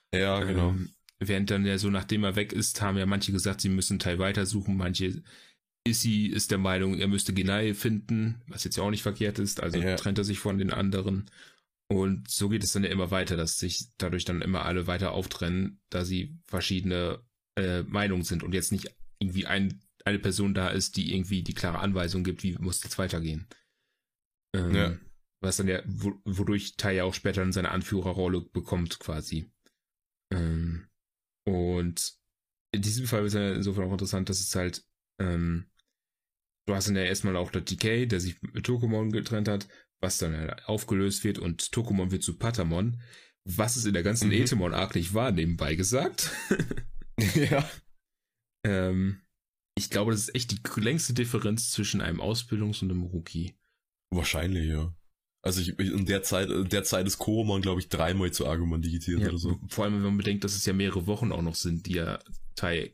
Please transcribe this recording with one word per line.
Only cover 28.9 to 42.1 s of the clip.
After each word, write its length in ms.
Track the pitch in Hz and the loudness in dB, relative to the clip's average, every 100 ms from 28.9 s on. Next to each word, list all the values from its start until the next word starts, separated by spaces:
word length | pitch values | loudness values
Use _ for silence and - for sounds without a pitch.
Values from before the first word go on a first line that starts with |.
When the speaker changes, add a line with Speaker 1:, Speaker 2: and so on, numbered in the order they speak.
| - | -6
Speaker 2:
quasi. 500 | - 78 - 78 - _ _ _ _ _ _ _ _ | -6 -6 -4 -6 -6 _ _ _ _ _ _ _ _
Ähm, 580 | 90 82 82 82 82 - _ _ _ _ _ 101 | -2 0 0 -2 -4 -10 _ _ _ _ _ -2
und 680 | 90 87 90 87 82 - - _ _ _ _ _ | 0 2 2 0 -2 -6 -8 _ _ _ _ _
in 100 | 101 | -2
diesem 240 | 104 117 120 | 0 0 0
Fall 180 | 110 104 | 0 2
ist 80 | |
ja 200 | 104 101 | 2 2
insofern 320 | 104 98 98 92 | 0 0 0 0
auch 60 | |
interessant, 360 | 95 95 95 92 | 0 0 0 0
dass 120 | 90 | -2
es 120 | - | 0
halt, 320 | 95 90 - _ _ _ - | 0 -2 -4 _ _ _ -4
ähm, 520 | 92 85 85 85 - _ _ _ _ _ _ _ _ _ - | 0 2 2 0 -4 _ _ _ _ _ _ _ _ _ -2
du 80 | 98 | 0
hast 120 | 101 | 2
dann 80 | 98 | 2
ja 80 | |
erstmal 320 | 90 98 101 90 | 2 0 0 0
auch 140 | 92 | -2
der 140 | 92 85 | -4 -4
T 120 | 92 | -2
K, 280 | 110 117 123 | 0 2 2
der 140 | 92 | 0
sich 200 | 90 - | -2 -6
mit 220 | - - - | -8 -6 -2
Tokomon 460 | 123 117 110 110 | 0 2 0 0
getrennt 360 | 110 - 107 107 | -2 -2 -2 0
hat, 200 | 101 - - _ _ | -2 -4 -18 _ _
was 160 | 92 - | -4 0
dann 160 | 82 | -2
ja 220 | 78 78 - - | -2 -4 -6 -4
aufgelöst 580 | 107 - 98 98 - | -4 0 2 2 2
wird 160 | 107 98 | -2 -2
und 320 | 90 82 - | -4 -4 -2
Tokomon 380 | 120 110 98 92 | -2 0 0 2